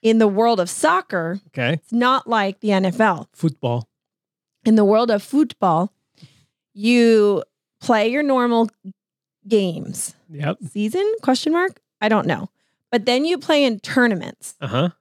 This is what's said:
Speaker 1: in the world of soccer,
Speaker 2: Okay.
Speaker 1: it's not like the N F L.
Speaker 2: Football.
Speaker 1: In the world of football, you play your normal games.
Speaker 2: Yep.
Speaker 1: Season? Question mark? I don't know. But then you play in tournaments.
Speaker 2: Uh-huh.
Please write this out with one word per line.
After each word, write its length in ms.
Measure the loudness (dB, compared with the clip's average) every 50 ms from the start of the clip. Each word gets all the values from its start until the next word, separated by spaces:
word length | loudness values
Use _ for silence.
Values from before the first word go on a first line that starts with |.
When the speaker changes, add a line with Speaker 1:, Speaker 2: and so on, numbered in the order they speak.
Speaker 1:
in 160 | 2 2 4 4
the 80 | 4 2
world 320 | 2 2 2 2 2 0
of 100 | -2 -4
soccer, 680 | -4 -2 0 0 0 0 -2 _ -6 -6 -4 -4 -6 -8 _ _
Speaker 2:
Okay. 260 | _ -4 -2 -2 -2
Speaker 1:
it's 180 | -4 _ _ -2
not 340 | 0 2 2 0 0 -2 -2
like 320 | -2 0 0 -2 -4 _
the 120 | -2 0 0
N 120 | 2 0
F 140 | 0 0 2
L. 300 | 2 2 0 -2 -8 _ _
Speaker 2:
Football. 540 | _ -4 -4 -4 _ -4 -4 -4 -4 -6 _ _ _ _ _ _ _ _ _ _ _ _ _ _ _ _
Speaker 1:
In 100 | 2 4
the 100 | 4 4
world 240 | 4 4 2 2 0
of 140 | -2 -2 -4
football, 680 | -2 0 0 0 0 -2 _ 0 0 2 0 0 -4 _ _ _ _ _ _ -20 _ _ _ _ _ _ _ _ _ _
you 720 | -4 0 2 4 4 6 6 6 4 4 4 2 0 -4 _ _ _ _ _ _ _
play 280 | -2 0 0 2 2 0
your 140 | 0 -2 0
normal 460 | 0 0 0 0 0 2 0 0 -2 _ _ _ -20 -20 _ _ _ _ _ _ _ _ _ _ 0
games. 640 | 0 0 0 0 -4 -8 -10 -12 -12 -12 -12 -12 -14 _ _ _
Speaker 2:
Yep. 280 | -12 -6 -6 -6 -6 _ -10 -12
Speaker 1:
Season? 400 | -8 -6 -6 -4 -4 -2 -4 -4 -4 -4 -2
Question 300 | -2 -2 0 0 -2 0
mark? 260 | 0 -2 -2 -6 _ _ _ _ _
I 80 | -2 0
don't 180 | 0 0 0 -2
know. 220 | -4 -4 -6 -14 _ _ _ _ _ _ _ _
But 140 | -4 -2 0
then 180 | 0 0 0 0
you 120 | -2 -2 -4
play 240 | 0 0 2 2 2
in 160 | 2 0 -4
tournaments. 760 | _ -4 0 2 2 2 2 -2 -6 -10 -14 _ -18 -20 -16 _
Speaker 2:
Uh-huh. 280 | -10 -4 -2 0 0 -2 -4 _